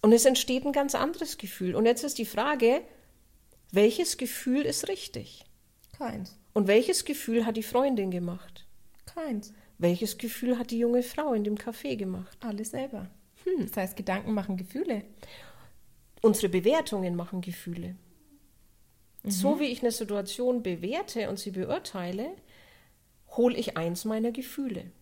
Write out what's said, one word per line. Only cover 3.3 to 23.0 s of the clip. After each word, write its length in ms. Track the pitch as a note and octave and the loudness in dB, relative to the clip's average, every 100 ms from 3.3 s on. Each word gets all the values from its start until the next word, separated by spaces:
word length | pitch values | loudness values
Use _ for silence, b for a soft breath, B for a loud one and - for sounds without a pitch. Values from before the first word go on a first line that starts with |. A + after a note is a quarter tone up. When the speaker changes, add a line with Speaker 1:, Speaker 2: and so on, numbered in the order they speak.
| _ _ - _ | _ _ -20 _
Speaker 1:
welches 420 | F#3 G#3+ A#3 E4+ - | 6 6 4 -2 -2
Gefühl 460 | B3 - - C4 | -4 -4 0 2
ist 260 | D4 C#4+ - | 2 -2 -4
richtig? 560 | F#4+ - A#2+ F#2+ - - - _ _ - - | -6 -8 -12 -12 -18 -20 -20 _ _ -20 -10
Speaker 2:
Keins. 400 | A#3+ G#3+ F#3 - _ | -8 -8 -10 -14 _
Speaker 1:
Und 140 | - G3 | 2 6
welches 380 | G#3+ C4 F#4 - | 6 6 0 -2
Gefühl 400 | D4 - A3+ A3+ | -6 0 0 0
hat 100 | A3 | -4
die 80 | |
Freundin 480 | G#3+ B3 C#4 A#3+ F#3+ | 0 2 2 2 -2
gemacht? 540 | F3+ F3 F3+ - - - - - - - | -2 -4 -8 -12 -20 -20 -20 -20 -20 -14
Speaker 2:
Keins. 480 | - D#4+ G#3+ - B B B | -8 -4 -4 -6 B B B
Speaker 1:
Welches 400 | E3+ F3+ A3 - | 2 2 -2 -4
Gefühl 420 | A#3 - B3 A#3+ | -8 -4 0 0
hat 120 | A#3 | 0
die 80 | A#3 | 0
junge 220 | A#3 B3 | 4 2
Frau 300 | B3 - D4+ | 2 -2 0
in 120 | A3+ G#3 | 0 0
dem 100 | G#3 | -2
Café 400 | - A3+ C#4+ A#3 | -6 -8 -6 -4
gemacht? 420 | F#3+ F#3 F#3 - | -4 -6 -10 -12
Speaker 2:
Alles 300 | A#3 G#3 A3+ | -8 -8 -6
selber. 360 | - C4+ G#3+ F#3 - _ _ - | -6 -6 -8 -12 -16 _ _ -2
Speaker 1:
Hm. 220 | F4+ G3 | 0 0
Speaker 2:
Das 100 | - | -2
heißt, 180 | F#3 - | -4 -4
Gedanken 380 | F#3+ F#3+ G#3+ | -4 -2 -2
machen 240 | G#3+ G3 F#3 | -4 -2 -6
Gefühle. 480 | F#3 C4 F#4+ G#3+ - B B B B B B B - - - - | -6 -6 -2 -4 -6 B B B B B B B -20 -20 -20 2
Speaker 1:
Unsere 280 | A3 G#3 G3 | 4 4 2
Bewertungen 680 | F3+ F#3 D#4 D4+ G#3 F#3 F3 | 2 4 2 2 -4 -2 -4
machen 240 | F3 F#3 | -4 -8
Gefühle. 560 | F3+ F3 - F3 F3 F#3 - - _ - _ _ _ _ _ _ _ - | -8 -10 -8 -8 -8 -12 -18 -20 _ -20 _ _ _ _ _ _ _ -10
Speaker 2:
Mhm. 80 | G3+ | -4
Speaker 1:
So 300 | F#3+ A3+ D4 | 2 4 4
wie 60 | D4 | 2
ich 140 | A#3+ | 0
eine 100 | A#3+ | 0
Situation 680 | A3+ G#3+ G#3 G3 - B3 B3 | -2 -2 -4 -4 -2 0 2
bewerte 680 | A3 E3+ F3+ D4+ G4 A#3 G#3 | 0 -4 -4 -4 -4 -4 -4
und 100 | G3 | -4
sie 120 | - | -6
beurteile, 800 | F#3 - E4+ - G3 F3 F#3+ C4+ G4 b b b b b b | -6 -4 -4 -4 -8 -6 -4 -6 -8 b b b b b b